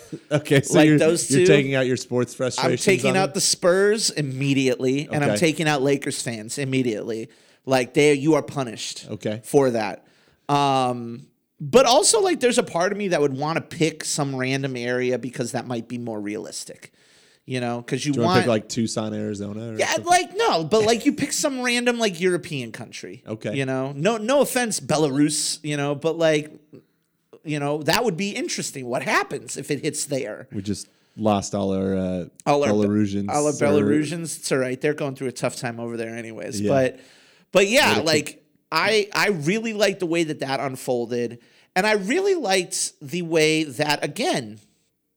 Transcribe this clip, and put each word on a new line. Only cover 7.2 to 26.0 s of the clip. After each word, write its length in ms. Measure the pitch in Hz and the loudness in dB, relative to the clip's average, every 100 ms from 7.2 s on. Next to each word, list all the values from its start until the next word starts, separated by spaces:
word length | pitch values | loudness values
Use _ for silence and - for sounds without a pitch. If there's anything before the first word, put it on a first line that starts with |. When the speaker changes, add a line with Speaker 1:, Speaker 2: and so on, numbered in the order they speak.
| 113 _ _ _ | -10 _ _ _
Speaker 2:
Like, 300 | 135 131 120 | 2 2 2
they, 200 | 156 147 | 4 4
you 200 | 143 151 | 4 4
are 80 | 147 | 2
punished 640 | - 135 120 104 - - - | 0 -6 -8 -8 -10 -12 -12
Speaker 1:
Okay. 320 | 107 110 107 | -8 -6 -6
Speaker 2:
for 260 | - 147 131 | 0 4 4
that. 340 | 117 101 - _ _ _ _ - | 2 -2 -6 _ _ _ _ -2
Um, 800 | 143 139 135 123 123 117 117 - _ _ - | 0 2 2 0 -2 -8 -14 -18 _ _ -12
but 260 | 147 240 226 | 4 6 8
also, 340 | 285 403 440 | 6 4 4
like, 200 | 381 320 | 2 2
there's 180 | 247 240 | 2 2
a 60 | |
part 260 | 180 165 190 | 0 0 -2
of 80 | 202 | -2
me 80 | 196 | 0
that 140 | 160 | 2
would 160 | 147 131 | 2 0
wanna 240 | 151 160 | -2 -4
pick 420 | - - 156 156 | -4 0 0 0
some 300 | - - 139 | -4 -4 -2
random 400 | 131 127 135 135 123 | -2 -2 -2 -4 -4
area 400 | 120 123 123 123 | -2 0 0 -2
because 360 | 120 - 117 | -4 -6 -4
that 160 | 123 117 | -6 -4
might 180 | 120 - | -6 -6
be 100 | 123 | -8
more 240 | 120 107 | -6 -6
realistic. 720 | 104 104 78 - - - - _ _ _ _ _ - | -6 -8 -8 -12 -14 -16 -20 _ _ _ _ _ -8
You 140 | 127 | -6
know, 200 | 120 120 | -4 -6
'cause 240 | - 131 | -6 -4
you 80 | 147 | -2
Speaker 1:
Do 60 | 131 | 2
you 60 | |
wanna 100 | 120 | 2
Speaker 2:
want 80 | 185 | 2
Speaker 1:
pick, 60 | 123 | 2
like, 200 | 110 - | 0 -2
Tucson, 460 | 120 110 117 107 | -4 -2 -4 -6
Arizona? 600 | 107 107 101 101 107 117 | -4 -6 -6 -8 -10 -8
Or 40 | - | -4
Speaker 2:
Yeah, 140 | - | -2
Speaker 1:
something? 140 | 320 349 | -2 0
Speaker 2:
like, 300 | 359 359 370 | 0 0 -2
no, 280 | 453 175 | 0 0
but, 180 | 156 220 214 | 2 2 2
like, 200 | 240 285 | 2 0
you 60 | |
pick 200 | - 285 | 0 -2
some 300 | - 302 254 | -2 -2 -2
random, 380 | 247 240 247 240 | 0 0 0 2
like, 200 | 220 160 | 0 0
European 520 | 185 175 - 143 113 | 0 0 -4 -8 -8
country. 500 | 107 107 - 90 107 - | -10 -14 -14 -14 -14 -12
Speaker 1:
Okay. 280 | 110 110 139 | -8 -4 -4
Speaker 2:
You 80 | |
know, 280 | 131 131 135 | -2 -2 -4
no, 220 | 143 190 226 | -2 0 0
no 240 | 214 285 | 2 2
offense, 400 | 233 247 233 - | 2 0 -2 -4
Belarus, 800 | 135 151 151 135 151 151 - - | -2 2 2 4 2 2 -4 -4
you 140 | 151 147 | -4 -2
know, 180 | 143 | -2
but, 240 | 143 | -2